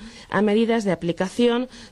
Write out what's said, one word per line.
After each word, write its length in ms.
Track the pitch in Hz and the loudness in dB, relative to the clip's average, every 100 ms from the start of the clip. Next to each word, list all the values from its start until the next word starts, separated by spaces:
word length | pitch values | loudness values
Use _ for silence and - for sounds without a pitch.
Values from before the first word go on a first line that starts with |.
| 220 - - | -20 -20 -6
a 120 | 196 | 0
medidas 440 | 214 208 226 233 202 | 2 2 2 0 0
de 60 | |
aplicación, 800 | 165 170 165 190 - 240 240 254 - - | -2 -2 -2 -4 0 2 2 -4 -10 -20